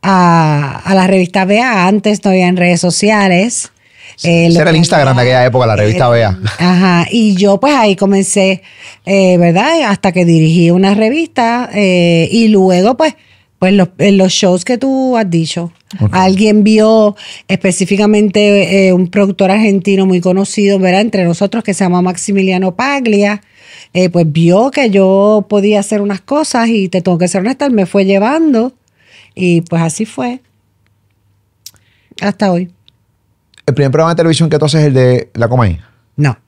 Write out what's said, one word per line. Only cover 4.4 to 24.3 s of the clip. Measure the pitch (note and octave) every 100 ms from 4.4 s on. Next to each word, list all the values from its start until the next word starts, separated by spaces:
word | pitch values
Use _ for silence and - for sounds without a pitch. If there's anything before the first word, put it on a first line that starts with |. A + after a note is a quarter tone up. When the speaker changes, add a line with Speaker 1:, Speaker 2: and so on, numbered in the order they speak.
| E3+
Speaker 2:
ese | E3
Speaker 1:
lo |
Speaker 2:
era | D#3+
el | D#3+
Speaker 1:
que |
Speaker 2:
Instagram | E3+ E3 C3+ B2
de |
Speaker 1:
había, | B2 B2+
Speaker 2:
aquella | B2
época, | B2 A#2+
la | G#2
revista | G#2+ C#3 B2
Speaker 1:
eh, |
Speaker 2:
Vea. | A#2 A2 F#2 G#2 -
Speaker 1:
ajá, | F3+ F3+ F#3+ F3 E3+
y | A#3 G#3+ F#3
yo, | G3+ G3
pues, | C#4
ahí | C#4+ G#3+ F#3
comencé, | G3 G3 F#3+ G#3 F#3+ F#3 - - - - -
eh, | G3 F#3 F3+
¿verdad? | E3+ E3+ C4 E4 A#3+
Hasta | G3 G3
que | F3 F3
dirigí | E3 D#3+ E3+ E3+
una | F3+ G3
revista, | G3+ A3 D4 E4 - A#3 A#3+ B3
eh, | G3+ G3 F3+ F3 - E3
y | A3+ A3+
luego, | G#3 F#3+ F3+ G3 B3+
pues... | D#4 - _ _ _ _
Pues, | F#3
los, | G3+ F3+ -
en | G3+ G3+
los | F#3
shows | - F#3+ F3+ -
que | B3
tú | C4+ C4 C4 A#3+
has | G3+
dicho. | E3+ D#3+ - E3+ _ _ G3
Speaker 2:
Ok. | G#2
Speaker 1:
Alguien | F#3 F#3 F#3+ G#3+ G#3+
vio | G#3 A3 G#3+ A3 G#3+ G3+ - - -
específicamente, | F#3+ F#3+ F3 F#3 G3+ G#3 G#3+ G#3+ F#3 G#3 G3+ E3+ G3 F#3+
eh, |
un | F3+ F3+
productor | G#3 G3 F#3+ F#3+
argentino | G3+ A3 G3 F#3 F#3+ F#3+
muy | F3+
conocido, | F3+ F#3 G3 - G3 G3
¿verdad? | F#3 F#3
Entre | A3 G3+
nosotros, | F3 E3 G3+ A#3
que | G#3+
se | F#3+ F#3
llama | F3+
Maximiliano | F3+ F3+ - G3 F#3+ F#3 F#3 F3+
Paglia. | C4 C#4 A#3 G3+ G3+ G#3 _ _ - - -
Eh, | F3+ F#3
pues, | F3 D#3+